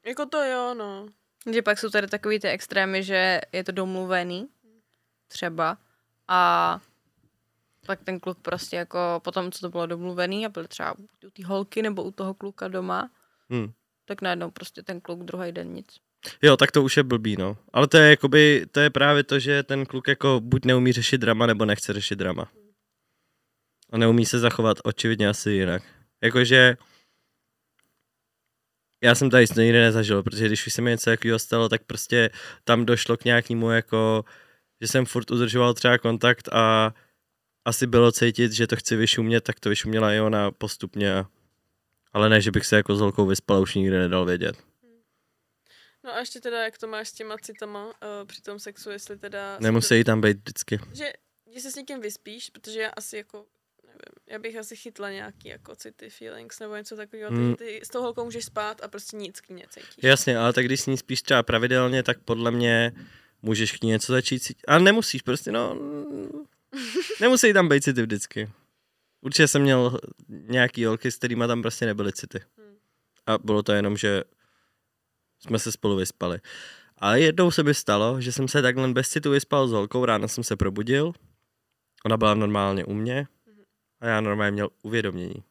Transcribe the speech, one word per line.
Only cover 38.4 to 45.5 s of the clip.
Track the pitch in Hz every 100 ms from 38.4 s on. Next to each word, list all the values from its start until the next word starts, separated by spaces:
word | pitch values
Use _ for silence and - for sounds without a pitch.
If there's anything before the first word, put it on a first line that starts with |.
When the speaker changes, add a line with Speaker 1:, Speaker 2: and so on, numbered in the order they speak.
| 120
Speaker 3:
že | 110 113
to | 113
chci | - 110
vyšumět, | 110 - 113 113
tak | - -
to | 107
vyšuměla | 104 110 110 107
i | 107
ona | 107 107 101
postupně. | - 107 - 95 104 101 95 95 _ _ _ _ _ _ _ _
Ale | 104 107
ne, | 107
že | 104
bych | 101 -
se | 104
jako | 104 101
s |
holkou | 104 98 98
vyspal, | 95 - 98
už | 95 101
nikdy | 95 92
nedal | 90 90 90
vědět. | 90 - - _ _ 240 233 _ _ _ _ _